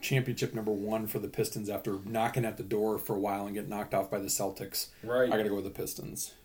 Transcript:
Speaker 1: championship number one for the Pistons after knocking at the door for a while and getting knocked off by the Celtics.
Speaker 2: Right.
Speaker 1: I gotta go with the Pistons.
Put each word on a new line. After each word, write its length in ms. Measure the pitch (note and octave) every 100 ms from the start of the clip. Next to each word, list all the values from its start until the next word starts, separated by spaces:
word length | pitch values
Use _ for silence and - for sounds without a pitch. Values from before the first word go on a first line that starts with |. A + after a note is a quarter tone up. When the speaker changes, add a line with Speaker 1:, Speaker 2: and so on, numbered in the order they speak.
Speaker 1:
championship 540 | - C3+ B2+ - A2
number 160 | A2+ G#2+
one 360 | G2+ G#2 A2 G#2+
for 120 | G#2+
the 100 | G2+
Pistons 400 | - G#2+ A2+ G#2
after 300 | G2 - G2
knocking 400 | G2 A2+ A#2 C3
at 120 | A2+ G2+
the 60 |
door 360 | F#2+ G#2+ A2 G2+
for 180 | - G2+
a 20 |
while 280 | G2+ G2 G2+
and 80 |
getting 160 | G2+ D2+
knocked 240 | G#2 G2+
off 160 | G2 F#2+
by 80 | G#2
the 100 | G2
Celtics. 600 | - G2 - G2 - - -
Speaker 2:
Right. 280 | A2 B2 B2+
Speaker 1:
I 60 | A2
gotta 120 | G#2
go 80 | G2+
with 80 |
the 60 | G2
Pistons. 640 | - G2+ - - D3 - -